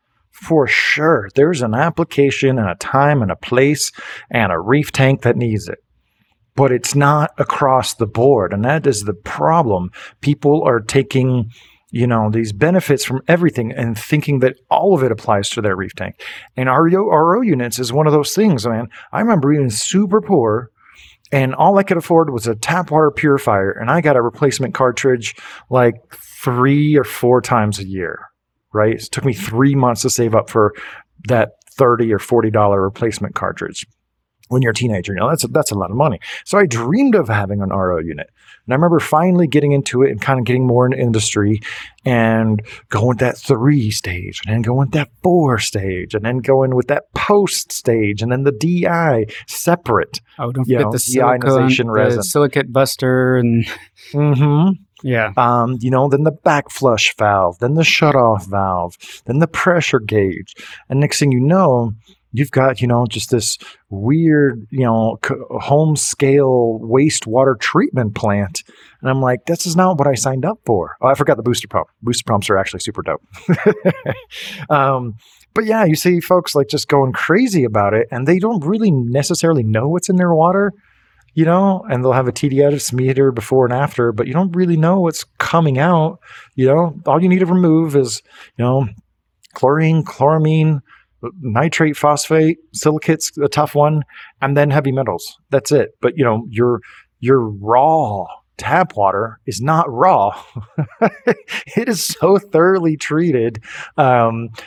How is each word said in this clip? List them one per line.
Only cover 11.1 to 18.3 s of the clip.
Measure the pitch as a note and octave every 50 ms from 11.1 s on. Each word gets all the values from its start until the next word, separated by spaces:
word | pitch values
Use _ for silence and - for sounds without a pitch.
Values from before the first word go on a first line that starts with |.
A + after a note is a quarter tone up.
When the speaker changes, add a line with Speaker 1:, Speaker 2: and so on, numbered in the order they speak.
| - C3 B2+ C3 B2+ B2 A2 A2+ - _ _ _ _ _ _ _
Speaker 1:
you | - - A#2+ B2
know, | A#2+ A2+ G#2+ G#2+
these | G#2+ A#2 A2+ G#2+ G2+
benefits | G2 D3 D#3+ F#3 F#3 - - C#3+ B2+ -
from | - C3 C3 - -
everything | E3 E3+ F3 D#3+ - B2+ A#2 A2+ -
and | C#3+ A#2 A#2 A2
thinking | G#2+ - - D#3 D3+ - D3 C#3+ C3
that | B2+ C3 C#3 _ _ -
all | D3 D3 E3+ G3+ F#3+
of | D3 C3
it | B2 A2
applies | A2 - - G#2+ G2+ G2 -
to | - A#2 G#2
their | G#2 F#2+
reef | F#2 F#2+ F2+ -
tank. | - F#2 F#2+ - - - - - - - - -
And | - B2+ C3
R | B2+ C#3+ E3 E3 F3+
O, | F#3+ G#3+ G#3
R | F3 D3+ D#3+ E3+ F3+
O | A#3
units | C4 G#3+ D3+ B2+ A#2+ A#2+ A2+ A#2+
is | B2+ A2+ B2
one | D3 D#3 D#3
of | D3
those | D3+ C#3 -